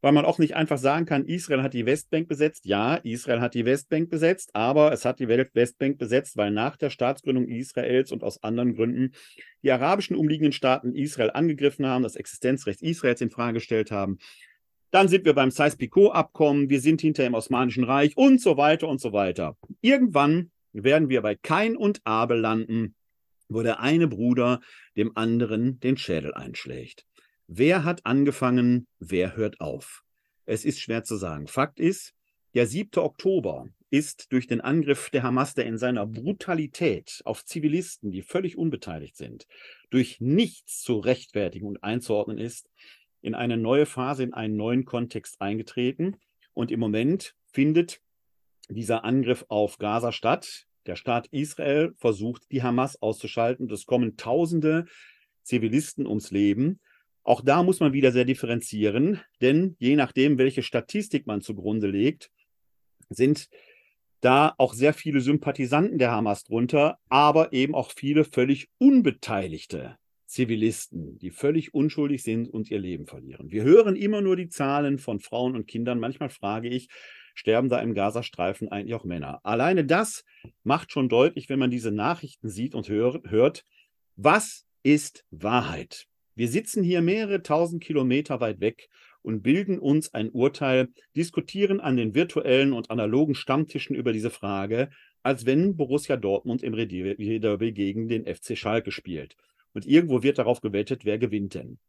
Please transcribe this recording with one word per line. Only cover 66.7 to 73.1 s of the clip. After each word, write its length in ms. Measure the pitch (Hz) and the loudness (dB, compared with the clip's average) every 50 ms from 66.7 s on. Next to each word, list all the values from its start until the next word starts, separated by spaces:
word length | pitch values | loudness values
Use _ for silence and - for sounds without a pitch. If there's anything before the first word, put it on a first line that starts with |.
| - 147 143 156 - _ _ _ | 2 2 2 2 0 _ _ _
aber 440 | 135 139 147 151 147 160 160 - | 4 6 6 6 6 6 4 4
eben 220 | - 127 131 143 151 | 2 0 0 0 0
auch 160 | 139 123 - | -4 -4 -6
viele 320 | - - - 139 147 156 | -10 -6 -4 2 2 2
völlig 460 | 151 - - - 123 131 139 131 - _ _ _ | 2 2 2 0 2 2 2 0 -2 _ _ _
unbeteiligte 1160 | 247 277 277 254 214 151 - _ - - 113 98 95 90 80 78 - _ 92 78 64 62 - _ _ _ _ _ _ | 6 8 8 8 4 4 0 _ -6 -6 -4 -4 -4 -6 -8 -10 -12 _ -12 -12 -12 -12 -18 _ _ _ _ _ _
Zivilisten, 920 | _ - - 127 113 117 107 110 113 113 - - - - 85 80 71 - - | _ -4 -2 -2 0 0 0 0 0 0 -2 -12 -12 -12 -12 -12 -12 -14 -14
die 120 | - 90 | -14 -14
völlig 420 | - - - 139 156 165 - - _ | -12 -4 -2 0 0 0 -2 -2 _
unschuldig 480 | 147 139 151 - - 147 143 143 127 | 0 0 0 0 -2 -2 -2 -2 -4
sind 260 | - 113 110 113 117 - | -4 -4 -4 -4 -4 -4
und 220 | - 110 107 - | -6 -8 -8 -6
ihr 100 | 110 101 | -6 -6
Leben 260 | 95 90 87 73 73 | -6 -6 -8 -10 -10
verlieren. 440 | - | -14